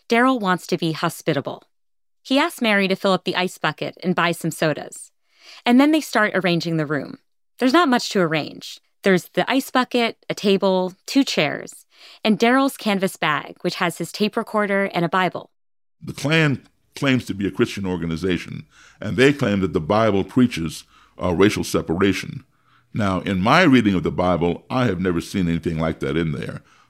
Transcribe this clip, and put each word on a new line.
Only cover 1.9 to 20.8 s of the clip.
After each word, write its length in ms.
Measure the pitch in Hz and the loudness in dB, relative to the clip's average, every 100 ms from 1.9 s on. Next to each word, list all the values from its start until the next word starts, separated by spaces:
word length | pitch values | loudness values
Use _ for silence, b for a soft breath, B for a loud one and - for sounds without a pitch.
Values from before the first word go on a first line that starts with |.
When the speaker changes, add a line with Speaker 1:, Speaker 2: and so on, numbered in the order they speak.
| _ _ _ | _ _ _
Speaker 1:
He 160 | - 269 | -2 0
asks 200 | 330 - | 0 -2
Mary 280 | 226 202 190 | 0 2 2
to 80 | 185 | 0
fill 160 | 196 | 0
up 120 | 180 | 0
the 120 | 185 180 | -2 -2
ice 240 | 185 - | -4 -4
bucket 400 | 156 - 139 - | -6 -4 -10 -6
and 140 | 180 175 | -4 0
buy 160 | 175 | 0
some 180 | 165 165 | -2 -6
sodas. 600 | - 160 143 - - - _ B B B B | -2 -2 -2 -8 -16 -20 _ B B B B
And 160 | 240 247 | 4 6
then 120 | 294 | 6
they 100 | 311 | 4
start 300 | - 233 208 | 0 0 0
arranging 440 | 185 180 170 165 160 | 0 0 0 0 -2
the 100 | 147 | -2
room. 320 | 143 - - _ _ _ - | -4 -6 -16 _ _ _ -2
There's 120 | 254 | 2
not 160 | 311 311 | 4 4
much 220 | 247 - | 2 0
to 120 | 202 | 0
arrange. 580 | 160 156 - 170 - - _ _ | 0 0 -4 -12 -18 -20 _ _
There's 260 | 202 180 - 185 | 2 2 0 -2
the 120 | - | 0
ice 220 | 262 - | 0 0
bucket, 480 | 262 247 240 226 - - | -2 0 0 -2 -4 -10
a 20 | |
table, 600 | - 208 196 196 185 185 185 - | -2 2 2 2 2 -2 -8 -2
two 180 | 269 | 0
chairs, 640 | 262 190 147 - - - _ B B B | 2 0 -2 -2 -12 -18 _ B B B
and 160 | 226 202 | 0 2
Daryl's 360 | 233 262 269 - | 4 4 2 -2
canvas 420 | 220 196 190 - | -4 -2 -2 -2
bag, 380 | 160 143 - - | -2 -2 -6 -8
which 140 | 180 - | -6 -2
has 240 | 175 - | -4 -4
his 120 | 170 | -8
tape 240 | - 214 233 | -4 -2 -2
recorder 500 | - 214 202 196 196 175 | -4 -2 0 -2 -2 -2
and 100 | 170 | -2
a 40 | |
Bible. 420 | 190 180 - - _ _ _ _ _ | 0 -2 -4 -16 _ _ _ _ _
Speaker 2:
The 100 | 139 | -14
Klan 540 | - 139 160 151 123 _ _ _ - | -6 0 2 2 0 _ _ _ -4
claims 300 | 139 127 - | 0 0 -2
to 100 | 98 | -4
be 100 | 95 | -2
a 60 | |
Christian 340 | - 117 104 92 | 0 -2 -2 -6
organization, 800 | 87 82 82 92 85 - - - b b b | -4 -4 -2 -2 -2 -4 -14 -14 b b b
and 160 | 107 98 | -4 4
they 160 | 139 | 4
claim 280 | 143 107 101 | 4 0 0
that 140 | 92 | 0
the 60 | 90 | -2
Bible 440 | 78 107 110 98 | 0 2 2 0
preaches, 600 | 87 127 120 80 80 - | 0 2 2 0 -6 -8